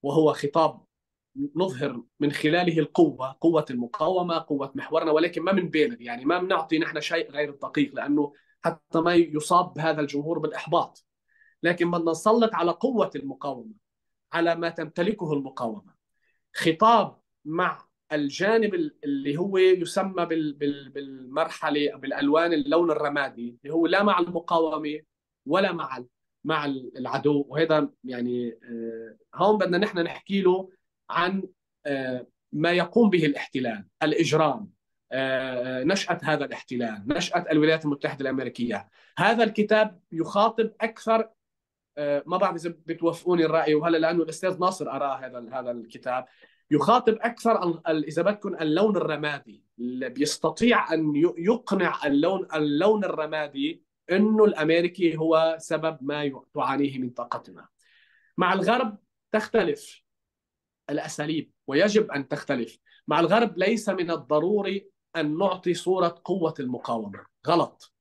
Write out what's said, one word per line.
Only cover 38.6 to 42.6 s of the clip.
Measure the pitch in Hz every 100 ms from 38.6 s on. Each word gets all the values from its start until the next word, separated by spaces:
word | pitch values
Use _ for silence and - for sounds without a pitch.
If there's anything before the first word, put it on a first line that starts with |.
| 117 101 - _ _ -
هذا | 185 226
الكتاب | 220 220 208 220 214 - _
يخاطب | 165 165 202 220 226 220 -
أكثر، | 220 220 - 226 226 _ _ _ _ _ _ -
آه، | 147 143 151
ما | 180
بعرف | 190
إذا | 170